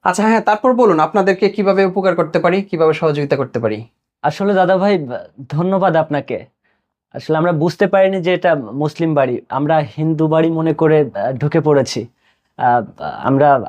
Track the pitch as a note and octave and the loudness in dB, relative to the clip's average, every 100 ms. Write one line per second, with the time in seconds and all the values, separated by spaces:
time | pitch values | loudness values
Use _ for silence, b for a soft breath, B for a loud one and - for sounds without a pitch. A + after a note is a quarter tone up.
0 | - F3+ G#3+ A3+ G#3+ G#3+ B3+ B3 A#3 D#3+ | -2 0 2 2 2 0 2 4 2 4
1 | D#3 G#3 F#3+ F#3+ G3+ G3+ G3 F#3+ F#3+ F#3+ | 2 2 0 2 0 0 0 2 0 0
2 | F#3+ E3+ D#3+ E3 - F#3+ G3 E3 D#3+ D#3 | -2 0 -2 0 0 -2 -4 0 0 2
3 | D#3+ D3 C#3+ C#3 C3+ A#2+ A2 G#2+ A#2 _ | -2 -2 -2 -2 -2 -4 -4 -4 -10 _
4 | _ _ D3 D3 G3+ F#3+ F3+ F#3+ G3+ F#3+ | _ _ -6 -2 -2 0 2 2 2 0
5 | C3+ G#2+ F2 - C3+ D3 F3+ F#3+ F#3 D#3+ | -4 -12 -14 -20 -8 -4 -2 0 2 0
6 | D#3 D3 C#3 A2 - _ _ _ _ _ | 0 -4 -6 -10 -10 _ _ _ _ _
7 | _ B2 - D#3 F3 D#3+ E3 - G3 G3 | _ -16 -4 0 0 0 -2 0 0 2
8 | F#3+ F#3+ E3+ F3 F3+ D#3 A2 C3 D3+ - | 2 0 -2 0 2 0 -2 -6 -6 -2
9 | E3 D3 C3 B2 - C3+ D3 D#3+ C#3+ - | -2 0 0 -2 -6 -4 0 0 0 -4
10 | D#3 D#3 D#3+ D#3+ E3 D#3+ D#3+ D#3+ D#3+ D#3 | -2 0 0 2 0 0 -2 0 2 2
11 | C3+ G2+ G#2+ C3 C#3+ E3 D3 C#3+ C3 B2 | 0 -4 -6 -4 -2 0 2 2 0 -6
12 | B2 _ _ _ _ - B2+ B2 G#2+ - | -10 _ _ _ _ -4 0 0 -2 -10
13 | D2+ A1 E2 C3+ D3 C3+ | -10 -6 -2 2 4 2